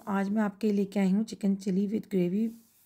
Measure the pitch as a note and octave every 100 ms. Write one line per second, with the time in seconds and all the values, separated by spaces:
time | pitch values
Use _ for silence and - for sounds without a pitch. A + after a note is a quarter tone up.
0 | - G3 G3 G#3+ G#3 G3+ A3 G3+ G3 G3+
1 | F#3+ F#3+ A3 - G3 G3 G3 F#3 G3+ A3
2 | - F#3+ F3 G3 A3+ A3+ _ _